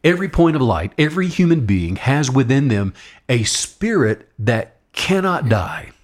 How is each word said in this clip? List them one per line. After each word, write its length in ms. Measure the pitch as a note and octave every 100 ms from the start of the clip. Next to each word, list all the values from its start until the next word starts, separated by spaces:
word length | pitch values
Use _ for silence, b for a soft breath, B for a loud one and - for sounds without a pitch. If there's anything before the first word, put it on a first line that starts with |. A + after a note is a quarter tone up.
every 260 | D#3+ F3 F#3+
point 260 | - E3 D#3
of 60 |
light, 300 | B2 F2 F#2+ -
every 300 | D3+ E3+ F#3
human 380 | - F3 E3 G#2+
being 320 | F#2+ E2+ F#2+
has 340 | C3 C#3+ C3+
within 380 | C3 A#2+ C3+ C#3+
them 240 | G2+ G2 B B B -
a 140 | B2
spirit 840 | G#2+ - - _ G#3+ G#3 A2 A2 - -
that 380 | A2 A2+ - _ _
cannot 540 | - - F#3+ F#3 F3 B2+
die. 440 | A2 E2+ - - _